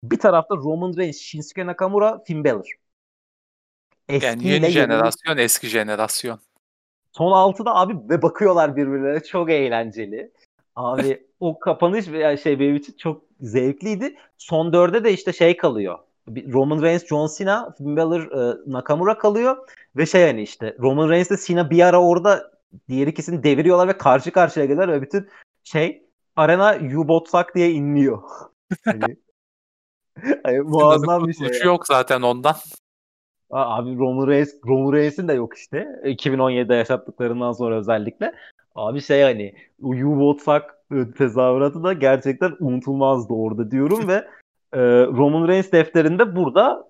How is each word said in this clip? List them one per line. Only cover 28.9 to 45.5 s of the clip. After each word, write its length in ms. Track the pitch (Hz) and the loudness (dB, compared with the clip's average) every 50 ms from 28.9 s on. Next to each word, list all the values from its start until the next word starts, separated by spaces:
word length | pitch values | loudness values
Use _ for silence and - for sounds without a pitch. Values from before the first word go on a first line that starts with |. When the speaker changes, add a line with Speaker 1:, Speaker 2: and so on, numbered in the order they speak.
| - 220 214 - - _ _ _ _ _ _ _ _ _ _ _ _ _ _ _ _ _ _ _ _ - - 262 - - - | -4 -2 -2 -4 -4 _ _ _ _ _ _ _ _ _ _ _ _ _ _ _ _ _ _ _ _ -14 -4 -4 -4 -2 0
Speaker 1:
hani 160 | - 123 135 | -2 -2 -2
muazzam 420 | 143 151 151 156 151 151 156 151 | -2 0 2 4 6 6 6 4
Speaker 2:
Cena'nın 260 | 147 165 175 175 165 165 | 4 0 0 0 0 -2
Speaker 1:
bir 60 | 165 | -4
şey 60 | 160 | -4
Speaker 2:
kurtuluşu 280 | 143 135 123 123 185 175 | -6 -4 -4 0 2 2
Speaker 1:
ya. 40 | |
Speaker 2:
yok 160 | 180 165 156 - | 2 2 0 0
zaten 340 | 143 131 127 - 135 127 | 0 0 2 2 0 0
ondan. 340 | 127 123 123 123 127 147 156 156 - - - - _ _ _ _ _ _ _ _ _ _ _ _ _ _ | 2 0 0 2 0 0 0 0 -6 -20 -20 -20 _ _ _ _ _ _ _ _ _ _ _ _ _ _
Speaker 1:
A-, 280 | - 131 135 120 113 110 | -4 -4 -2 -2 -2 -4
abi 200 | 120 123 127 123 | -4 -6 -4 -2
Roman 300 | 131 127 127 131 135 135 | -2 -2 0 -2 0 2
Reigns, 260 | 143 143 147 143 - - _ | 2 2 2 0 -4 -16 _
Roman 280 | 117 135 131 135 139 143 | 0 0 2 2 2 2
Reigns'in 340 | 151 147 151 147 - 185 170 | 2 0 0 -2 -4 -4 -2
de 60 | 151 | -2
yok 240 | 127 117 113 - - | -2 -2 -6 -10 -16
işte. 440 | - - - 139 202 294 269 - - | -20 -10 -10 -10 -10 -10 -14 -10 -6
İki 280 | 139 135 113 - 147 135 | -6 -6 -4 -4 -2 0
bin 60 | 131 | 0
on 100 | 131 131 | 0 0
yedide 260 | 127 123 123 107 123 | 0 0 0 2 2
yaşattıklarından 760 | 120 113 - 131 127 - - - _ 123 120 117 123 123 120 | 0 2 0 -2 -4 -4 -10 -10 _ -6 -4 -4 -4 -4 -6
sonra 240 | 120 - 123 117 113 | -4 -4 -4 -4 -2
özellikle. 600 | 110 104 101 113 107 104 107 - _ 202 339 330 - - - _ _ _ _ _ | -4 -2 -2 -2 -2 -2 -6 -8 _ -8 -8 -8 -10 -20 -20 _ _ _ _ _
Abi 260 | - 107 107 120 143 | -8 -8 -6 -6 -8
şey 220 | 135 - 147 139 143 | -2 0 4 4 4
hani 320 | 135 123 110 104 98 98 _ - _ _ _ - | 4 2 0 -6 -10 -12 _ -20 _ _ _ -8
o 100 | 135 127 | -6 -6
"You 260 | 127 131 143 151 139 | -2 -2 0 0 2
both 240 | 139 143 147 143 - | 4 2 2 0 0
suck", 200 | - 147 147 147 - - _ _ _ | 0 0 0 0 -4 -20 _ _ _
e, 200 | 143 139 127 110 | -4 -4 -4 -4
tezahüratı 720 | 113 - 143 127 107 123 127 127 127 131 139 147 139 165 165 | -2 -2 -2 0 2 2 2 2 2 2 0 0 -2 -2 -4
da 100 | 180 190 | -4 -2
gerçekten 640 | 165 135 135 135 131 120 135 135 127 185 180 156 - | 0 2 2 2 2 0 -4 -4 -2 -2 -4 -4 -4
unutulmazdı 760 | 170 139 123 127 123 - 139 135 135 135 135 127 120 104 120 | -4 -4 -4 -4 -4 -6 -4 0 0 2 2 0 -2 -4 -4
orada 380 | 110 110 110 110 107 117 107 | -4 -4 -4 -4 -6 -6 -4
diyorum 360 | 120 135 139 151 190 226 220 185 | -2 -2 0 0 0 -2 0 -2
ve, 200 | 185 202 - - - - _ _ _ _ _ _ - | -2 -2 -2 -6 -20 -20 _ _ _ _ _ _ -2
e, 80 | 131 127 120 120 123 123 | 0 2 4 6 6 6
Roman 420 | 127 139 120 143 143 151 160 165 | 4 4 2 2 2 2 2 2
Reigns 240 | 165 | 2